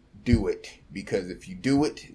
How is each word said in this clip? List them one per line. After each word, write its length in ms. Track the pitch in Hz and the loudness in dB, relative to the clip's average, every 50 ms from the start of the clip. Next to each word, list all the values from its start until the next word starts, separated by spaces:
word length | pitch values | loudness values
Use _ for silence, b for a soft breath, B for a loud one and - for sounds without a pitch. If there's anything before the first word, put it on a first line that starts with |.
| - _ - 101 - | -20 _ -20 -8 0
do 240 | 120 123 110 98 90 | 4 4 4 4 2
it," 320 | - - - - - - - - - | -2 -4 -6 -16 -18 -20 -20 -16 -14
because 380 | 101 98 - 110 98 92 90 | -12 -8 -4 -2 -2 -2 -4
if 180 | 87 - - 90 | -8 -12 -12 -14
you 60 | 92 | -10
do 300 | 90 - 131 139 139 151 | -4 0 2 4 4 4
it, 200 | 143 - - - - - | 2 0 -6 -14 -18 -12